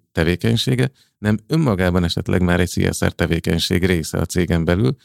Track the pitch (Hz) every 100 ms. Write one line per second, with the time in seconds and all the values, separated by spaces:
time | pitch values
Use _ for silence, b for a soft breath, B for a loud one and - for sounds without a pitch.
0 | _ - 82 90 113 113 - 123 131 b
1 | b _ 107 107 - 160 151 95 92 90
2 | 87 - - 92 90 87 90 - 90 87
3 | - - 82 82 82 85 - 92 90 87
4 | 76 90 92 92 85 85 82 87 123 143